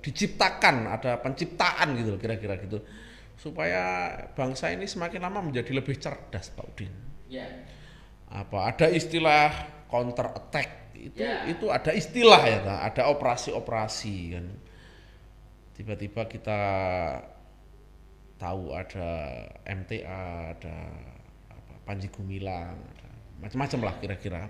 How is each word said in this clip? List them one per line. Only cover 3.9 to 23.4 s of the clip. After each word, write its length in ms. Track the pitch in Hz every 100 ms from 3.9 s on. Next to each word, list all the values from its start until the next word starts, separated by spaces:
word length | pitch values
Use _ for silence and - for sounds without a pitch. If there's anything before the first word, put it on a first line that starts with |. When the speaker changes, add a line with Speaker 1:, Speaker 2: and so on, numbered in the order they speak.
| 185 175 - -
Speaker 1:
bangsa 400 | - 131 131 165
ini 160 | 175 196
semakin 320 | 190 170 180
lama 240 | 180 202
menjadi 320 | 175 123 120 135
lebih 240 | 131 135
cerdas, 480 | 156 139 - 104 -
Pak 160 | - -
Udin. 220 | - 98 95 117 - -
Speaker 2:
Iya. 400 | 127 123 - - - - - - - -
Speaker 1:
Apa, 400 | 95 101 101 98
ada 160 | - 160
istilah 640 | 170 - 165 160 151 151 147 - -
counter 480 | - 120 123 120 110
attack 640 | 98 - 151 131 - - -
itu, 240 | 58 -
Speaker 2:
Ya. 240 | - -
Speaker 1:
itu 240 | - 170 214
ada 240 | 131 156
istilah 480 | 190 - 247 233 185
ya, 180 | 139 107
Kak? 160 | 98 98 101
Ada 140 | 135 127
operasi-operasi 1040 | 143 131 120 - 107 113 113 110 - 107 98 85
kan. 140 | 87 87 101 - - - - - - - - - - - -
Tiba-tiba 480 | 107 101 101 117
kita 360 | 110 113 - 104 101 95 95 92 85 65 - - - - - - - - - - - -
tahu 320 | 90 95 85
ada 380 | 73 92 98 85 82 73 62 50 -
M 220 | - 95
T 160 | 92 113
A, 500 | - 92 92 85 82
ada 260 | 82 80 78 78 78 - 62 - - -
apa, 260 | - - -
Panji 240 | - 101 98
Gumilang, 680 | - 95 95 95 90 87
ada 360 | 87 - - - - -
macam-macam 420 | -